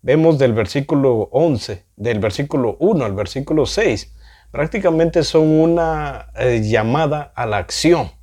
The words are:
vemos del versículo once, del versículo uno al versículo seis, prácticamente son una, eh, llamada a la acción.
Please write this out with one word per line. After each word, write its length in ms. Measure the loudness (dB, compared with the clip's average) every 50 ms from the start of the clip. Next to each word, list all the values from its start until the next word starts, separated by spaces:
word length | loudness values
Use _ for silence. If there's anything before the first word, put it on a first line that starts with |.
vemos 360 | 0 2 2 4 4 4 4 4
del 140 | 2 2 2
versículo 760 | 0 -2 -2 -4 -6 -4 -2 -2 2 2 2 2 0 -2 -2
once, 540 | 0 0 2 2 0 -2 -4 -8 -12 -12 _ _ _
del 240 | -8 -4 -4 -2 -2
versículo 580 | -2 -2 -2 -4 -6 -4 -2 -2 -2 -2 -2 0
uno 260 | 0 2 2 2 -2
al 80 | -2 -4
versículo 520 | -4 -6 -6 -6 -10 -6 -4 -2 -2 0
seis, 480 | 0 0 0 0 0 0 -2 -6 -14 -20 -20 -20 -20 -20 _ _ _
prácticamente 720 | -6 -4 -4 -4 -4 0 0 2 2 2 2 2 2 0 0
son 240 | 2 2 4 4 4 4 4
una, 720 | 4 4 2 2 0 -2 -2 -4 -6 -8 -10 -12 -16 -16 -8
eh, 240 | -2 -2 0 0 0 0
llamada 720 | 2 2 2 2 2 0 0 0 -2 -2 -4 -8 -12 _
a 100 | -8 -6
la 120 | -4 -4
acción. 540 | -4 -4 -6 -8 0 2 4 4 4 2 -6 -10 -18